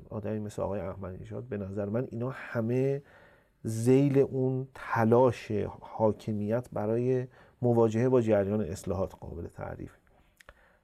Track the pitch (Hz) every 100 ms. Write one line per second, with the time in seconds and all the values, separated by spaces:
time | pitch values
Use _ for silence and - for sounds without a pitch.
0 | - 113 107 107 104 - 92 101 95 92
1 | 92 92 110 110 120 104 98 101 101 113
2 | 131 117 127 131 - 120 113 127 135 139
3 | - - - _ _ _ 110 113 117 135
4 | 143 135 131 131 131 131 131 - - -
5 | 113 117 127 117 - 104 92 - - -
6 | 110 104 - 104 104 117 123 107 107 117
7 | 123 127 127 - - - 123 117 117 110
8 | 127 127 110 104 98 107 85 98 95 95
9 | 90 - - 78 90 - 95 90 90 -
10 | _ _ _ _ - - _ _